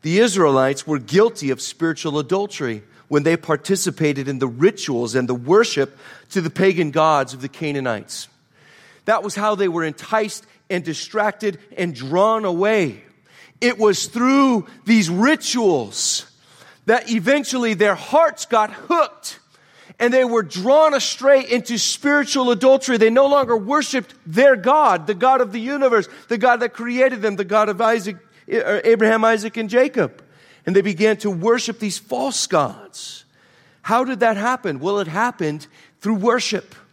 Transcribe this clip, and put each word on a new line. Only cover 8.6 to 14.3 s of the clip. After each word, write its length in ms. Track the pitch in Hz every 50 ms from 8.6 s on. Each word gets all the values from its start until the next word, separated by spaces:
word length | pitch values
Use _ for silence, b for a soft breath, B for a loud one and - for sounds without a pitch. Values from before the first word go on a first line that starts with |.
| b b b b b b b b b
That 180 | - 220 214
was 140 | 196 208 -
how 200 | 202 208 214 214
they 120 | 190 202
were 160 | 190 165 170 165
enticed 600 | 160 147 - - - 220 220 220 214 - - _ b b b b b
and 120 | 190 180
distracted 800 | 151 165 156 - - - - 214 208 214 196 - 220 208 180 - b b -
and 180 | - 175 175 151
drawn 520 | 113 127 135 151 180 196 220 226 220 208
away. 580 | 190 175 170 190 208 220 214 180 135 101 101 - _ _ _ b b b b b b b b
It 180 | - 240 247
was 300 | 196 214 214 190 - -
through 580 | - - 233 240 254